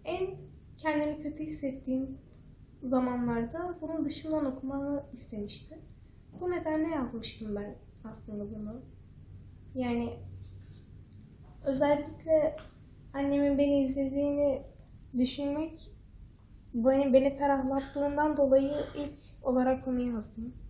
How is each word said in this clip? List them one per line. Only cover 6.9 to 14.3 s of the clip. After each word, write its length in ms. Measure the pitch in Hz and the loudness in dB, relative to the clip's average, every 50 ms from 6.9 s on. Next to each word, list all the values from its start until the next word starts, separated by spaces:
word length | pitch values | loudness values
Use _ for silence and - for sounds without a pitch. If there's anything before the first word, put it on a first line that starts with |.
| 320 285 247 233 240 226 220 - - - 220 214 202 | 0 -2 -2 -2 -4 -8 -8 -8 -10 -8 -6 -4 -4
ben 200 | 202 208 208 - - - - - - - | -4 -4 -6 -10 -14 -18 -20 -20 -16 -14
aslında 520 | 220 214 - - - 208 208 208 208 220 | -14 -14 -12 -12 -10 -8 -8 -6 -8 -8
bunu. 260 | 214 208 208 226 254 254 - - - - - - - - - - - - - - - - - - | -8 -8 -8 -10 -10 -14 -16 -20 -20 -20 -20 -20 -20 -18 -18 -18 -18 -18 -18 -20 -20 -20 -8 -4
Yani 440 | 262 247 240 240 233 240 233 - - - - - - - - - - - - - - - - - - - - - - - - - - - - - - - | -2 0 0 0 0 -2 -4 -6 -10 -12 -14 -14 -14 -14 -16 -16 -16 -16 -18 -18 -20 -20 -20 -20 -20 -20 -20 -20 -20 -20 -20 -20 -20 -20 -20 -18 -4 -2
özellikle 920 | 277 262 262 302 285 294 294 294 - - - - 320 320 311 294 311 - - - - - - - - - - - - - | -2 2 4 6 6 6 4 2 -6 -10 -10 2 4 6 6 6 4 0 -2 -14 -16 -18 -20 -20 -20 -20 -20 -20 -10 -4
annemin 440 | 269 277 277 285 285 285 285 277 | 0 2 2 4 4 6 6 6
beni 280 | 269 285 285 285 277 269 | 6 6 6 6 4 4
izlediğini 760 | 262 269 277 277 269 269 285 285 285 | 4 2 0 0 0 2 2 2 2